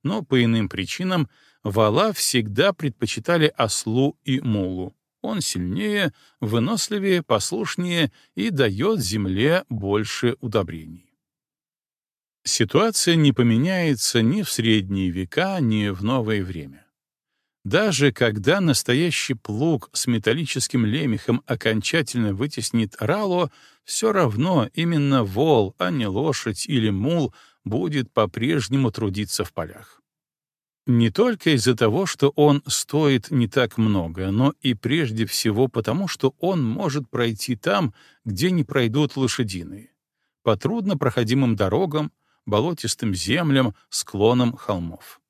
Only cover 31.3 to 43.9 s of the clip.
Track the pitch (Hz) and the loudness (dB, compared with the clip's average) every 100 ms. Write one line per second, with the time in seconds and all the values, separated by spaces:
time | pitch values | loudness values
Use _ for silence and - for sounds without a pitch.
31.3 | 214 160 139 127 117 113 131 196 - 139 | 2 2 2 2 2 2 2 -2 2 0
32.3 | - 147 143 - - - 147 151 127 - | 4 4 4 0 -6 -2 2 2 2 0
33.3 | 135 113 - 117 - 110 101 82 85 95 | 0 2 0 0 2 2 2 -2 -4 -2
34.3 | 104 135 - 135 110 - 156 131 110 107 | 2 0 0 -4 -2 -2 0 0 -2 -4
35.3 | - 117 104 131 113 107 151 196 - 131 | -2 0 2 0 0 -2 -2 -4 -2 -2
36.3 | _ 175 185 120 135 190 139 127 - 117 | _ -2 0 -2 -2 -2 -4 -4 -2 -2
37.3 | 107 - 117 165 202 131 - _ _ 113 | -2 -6 -4 0 0 -2 -6 _ _ -8
38.3 | 95 170 180 139 139 117 127 147 139 123 | -2 0 0 0 0 0 0 0 0 -2
39.3 | - 110 95 82 98 - _ _ _ _ | -2 -4 -6 -10 -16 -18 _ _ _ _
40.3 | _ - 104 165 233 196 156 123 127 113 | _ -2 0 0 -2 -2 0 0 0 0
41.3 | 127 127 101 95 113 185 151 151 _ _ | 2 2 2 0 0 0 -2 -6 _ _
42.3 | _ - 104 151 170 117 - 110 90 92 | _ -2 0 0 -4 -6 -4 -4 -4 -2
43.3 | 147 135 135 123 - _ | 0 2 2 2 -4 _